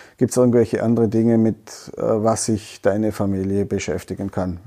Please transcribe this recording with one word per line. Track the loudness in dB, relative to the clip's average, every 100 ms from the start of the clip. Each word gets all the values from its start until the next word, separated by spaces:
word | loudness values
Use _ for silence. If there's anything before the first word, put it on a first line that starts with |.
| -18 -2
Gibt's | 0 4
irgendwelche | 4 4 2 0
andere | 0 2 2
Dinge, | 2 4 4
mit, | 2 0 -10 -20 -16 -4
äh, |
was | -2 0 0 0 -2
sich | -4 -6 -4
deine | 0 0 0
Familie | -2 -2 -2 -2 -2 -2
beschäftigen | -4 -4 -6 -6 -8 -6
kann? | -6 -6 -8